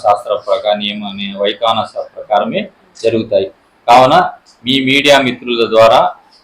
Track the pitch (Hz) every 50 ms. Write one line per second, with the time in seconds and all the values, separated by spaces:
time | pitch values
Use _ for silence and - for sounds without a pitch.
0 | - 110 104 - - - 104 92 - 104 98 95 98 104 104 101 104 104 101 107
1 | 104 101 98 101 101 98 98 98 101 104 110 - 120 113 113 110 104 - - 101
2 | - - - - - - 107 101 107 117 147 190 214 - _ _ _ _ _ -
3 | - 113 117 110 104 110 104 98 98 95 - _ _ _ _ _ - 120 120 127
4 | 131 131 151 180 175 - - - _ _ _ _ - 120 135 139 131 131 135 143
5 | 143 147 139 135 131 123 123 - 127 123 120 117 113 104 110 110 113 113 120 143
6 | 180 185 - - _ _ _ _